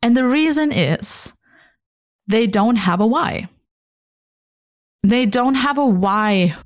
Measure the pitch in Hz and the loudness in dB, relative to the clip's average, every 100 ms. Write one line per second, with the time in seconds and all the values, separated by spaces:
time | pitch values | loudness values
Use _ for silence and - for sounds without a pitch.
0 | 240 240 254 277 320 302 302 - 143 165 | 2 2 2 2 0 0 -2 0 -2 -2
1 | - - - - _ _ _ _ _ _ | -6 -10 -10 -16 _ _ _ _ _ _
2 | _ _ - 214 233 214 214 240 185 175 | _ _ -4 0 0 2 2 0 0 0
3 | 214 240 - - - _ _ _ _ _ | 0 0 -2 -6 -10 _ _ _ _ _
4 | _ _ _ _ _ _ _ _ _ _ | _ _ _ _ _ _ _ _ _ _
5 | 196 233 247 247 247 269 269 277 285 185 | 0 2 2 0 0 0 -2 0 0 2
6 | 190 202 214 196 175 151 | 0 0 0 2 0 -2